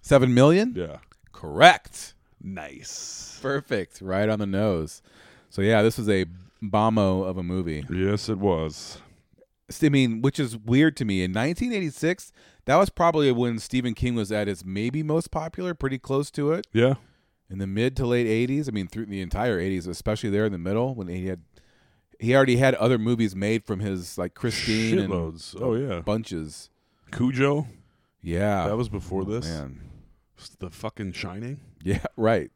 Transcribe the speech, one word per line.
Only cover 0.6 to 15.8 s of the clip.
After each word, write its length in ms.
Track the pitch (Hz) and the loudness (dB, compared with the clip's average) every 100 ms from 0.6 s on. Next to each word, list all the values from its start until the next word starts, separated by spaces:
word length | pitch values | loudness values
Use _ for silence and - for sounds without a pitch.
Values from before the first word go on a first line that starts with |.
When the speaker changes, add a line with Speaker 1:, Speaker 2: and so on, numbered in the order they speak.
| 233 147 | 2 -4
Speaker 2:
Yeah. 220 | 82 71 _ _ _ | -8 -10 _ _ _
Speaker 1:
Correct. 800 | - 80 76 165 160 - - - _ _ _ | -16 -8 8 10 10 -2 -18 -18 _ _ _
Speaker 2:
Nice. 960 | - 92 73 64 - - - - - - | -12 -12 -14 -16 -16 -14 -14 -14 -16 -8
Speaker 1:
Perfect. 600 | 135 139 - 113 87 - | -4 -4 -2 -4 -4 -10
Right 260 | 95 95 107 | -2 0 2
on 100 | 107 | 0
the 60 | 101 | 0
nose. 540 | 98 107 87 78 - _ - - - _ | 0 2 0 -4 -10 _ -20 -20 -20 _
So, 100 | - | 0
yeah, 200 | 98 110 | 4 6
this 140 | 110 110 | 4 2
was 120 | 107 | 2
a 160 | 95 87 90 95 _ | 2 0 -6 -20 _
bombo 640 | 104 104 110 110 98 92 | -2 2 2 4 2 2
of 140 | 92 92 | -2 -4
a 60 | |
movie. 420 | 87 92 82 78 67 | -4 -2 -2 -4 -4
Speaker 2:
Yes, 400 | 90 95 104 - | 0 0 0 -2
it 100 | 101 | 0
was. 580 | 101 82 80 76 - - - _ _ _ _ _ _ | 2 0 -2 -8 -16 -18 -20 _ _ _ _ _ _
Speaker 1:
S-, 140 | - | 0
I 60 | 151 | 4
mean, 320 | 143 127 113 | 4 2 2
which 180 | 135 - | 0 0
is 180 | 131 117 | -4 -4
weird 400 | 107 127 160 143 | 2 4 4 2
to 80 | 113 | -2
me. 160 | 95 | 0
In 80 | 92 | 0
nineteen 400 | 92 135 175 247 | 0 -2 -2 -4
eighty-six, 600 | 220 165 - 160 185 - _ - _ - | -2 -4 -2 -4 -4 -10 _ -20 _ 2
that 100 | 151 | 4
was 120 | 196 | 4
probably 420 | - 170 156 143 | 2 2 4 2
when 280 | 120 123 113 | 4 0 -2
Stephen 340 | - 127 123 | -2 -2 -2
King 220 | 110 123 120 | -2 -2 -2
was 160 | 98 | -2
at 160 | 107 104 | -2 -2
his 180 | 95 92 | -4 -6
maybe 380 | 98 117 143 | -4 -4 -4
most 280 | 156 160 - | -2 -2 -2
popular, 420 | 170 160 - 180 | -6 -8 -8 -8
pretty 260 | 165 | -4